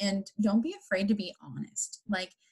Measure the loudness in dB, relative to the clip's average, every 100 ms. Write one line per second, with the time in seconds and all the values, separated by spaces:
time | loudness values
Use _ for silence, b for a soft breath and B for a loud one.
0 | 0 0 -2 0 4 4 2 -4 -2 0
1 | 2 2 0 -8 -12 -10 -8 -6 -8 -10
2 | -4 -4 -4 _ _